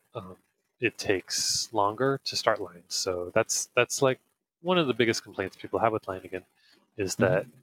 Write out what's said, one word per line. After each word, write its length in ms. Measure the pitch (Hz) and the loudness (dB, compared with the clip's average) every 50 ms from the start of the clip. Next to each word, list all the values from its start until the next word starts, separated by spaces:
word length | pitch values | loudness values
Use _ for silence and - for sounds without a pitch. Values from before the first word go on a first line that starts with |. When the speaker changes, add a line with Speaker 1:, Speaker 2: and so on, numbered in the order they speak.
| _ _ - | _ _ -14
Speaker 1:
um, 220 | 120 95 92 92 - _ _ _ _ _ _ _ _ | -14 -12 -12 -18 -20 _ _ _ _ _ _ _ _
it 180 | 123 104 - - | -4 -4 -4 -4
takes 720 | - - 101 90 - - - - - - - - - - | -2 0 0 -2 -2 -4 -6 -4 -2 -2 -2 -4 -6 -2
longer 480 | - 107 101 101 110 113 131 135 139 - - | 0 0 2 2 0 0 0 0 0 -2 -6
to 120 | - - | -6 -6
start 240 | - - 117 107 101 | 0 2 2 0 0
lines. 240 | 95 87 87 87 - _ | -4 -10 -12 -18 -12 _
So 440 | - - - 95 90 87 90 90 - | -6 -4 -2 -2 -4 -4 -6 0 2
that's, 360 | 113 113 - - - - - _ | 0 2 2 -2 -4 -4 0 _
that's, 280 | 123 120 - - - | 2 2 2 2 2
like, 180 | 143 131 127 - _ _ _ _ _ _ _ _ | 2 2 2 0 _ _ _ _ _ _ _ _
one 160 | 165 175 185 | -2 2 2
of 100 | 175 156 | 2 2
the 80 | 127 120 | 2 2
biggest 300 | 113 120 113 110 - - | 2 2 2 2 0 -4
complaints 320 | 104 92 - 95 92 - | -8 -6 -6 -6 -6 -6
people 220 | - - 92 101 92 | -12 -8 -4 0 2
have 140 | 107 113 | 2 2
with 120 | 110 104 - | 2 0 -4
Leiningen 380 | 101 92 92 92 92 95 92 - _ _ _ _ _ _ _ _ _ _ - | -6 -8 -8 -10 -10 -10 -12 -12 _ _ _ _ _ _ _ _ _ _ -6
is 180 | 98 92 - | -4 -4 0
Speaker 2:
Mm-hmm. 60 | - | 2
Speaker 1:
that, 240 | 98 92 92 98 - - - _ | 2 4 4 2 0 -4 -14 _